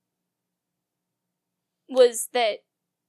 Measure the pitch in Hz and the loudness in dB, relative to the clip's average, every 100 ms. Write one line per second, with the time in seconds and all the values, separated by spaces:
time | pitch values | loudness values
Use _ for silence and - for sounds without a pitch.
0 | _ _ _ _ _ _ _ _ _ _ | _ _ _ _ _ _ _ _ _ _
1 | _ _ _ _ _ _ _ _ - 262 | _ _ _ _ _ _ _ _ -4 2
2 | 247 226 - 247 226 - _ _ _ _ | 2 0 -8 -4 -4 -6 _ _ _ _